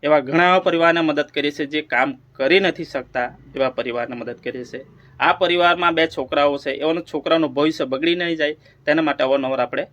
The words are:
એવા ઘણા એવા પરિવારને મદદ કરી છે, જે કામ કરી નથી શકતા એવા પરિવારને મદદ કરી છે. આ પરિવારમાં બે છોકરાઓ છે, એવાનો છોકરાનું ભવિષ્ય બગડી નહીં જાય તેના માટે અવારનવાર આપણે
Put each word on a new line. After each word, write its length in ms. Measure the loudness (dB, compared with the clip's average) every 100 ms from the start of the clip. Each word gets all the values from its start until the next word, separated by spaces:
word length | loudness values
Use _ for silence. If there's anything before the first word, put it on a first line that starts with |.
એવા 160 | 4 2
ઘણા 280 | 2 2 4
એવા 120 | 4
પરિવારને 420 | 2 2 2 2
મદદ 240 | 0 0 -2
કરી 260 | -2 -4
છે, 140 | -4 -4
જે 160 | -4
કામ 380 | -2 0 0 -4 _
કરી 260 | -4 2 2
નથી 240 | 2 -4
શકતા 540 | -8 -8 -6 -6 -6 -8 -14 -2
એવા 140 | -2
પરિવારને 460 | -2 -6 -6 -6 -8
મદદ 220 | -10 -10
કરી 220 | -10 -10 -12
છે. 200 | -14 -16 -20 -20 0
આ 140 | 2
પરિવારમાં 600 | 2 2 4 4 4 2
બે 140 | 2 0
છોકરાઓ 500 | -2 -4 2 2 0
છે, 140 | -6
એવાનો 300 | -4 -2 -2
છોકરાનું 520 | -4 -6 0 0 2
ભવિષ્ય 320 | 0 0 0 -4
બગડી 300 | -2 -2 -2
નહીં 200 | -2 -2
જાય 180 | -4 -4 _ _ 0
તેના 160 | 0
માટે 220 | 0 0
અવારનવાર 360 | 2 0 0 -2
આપણે 280 | -2 -4 -8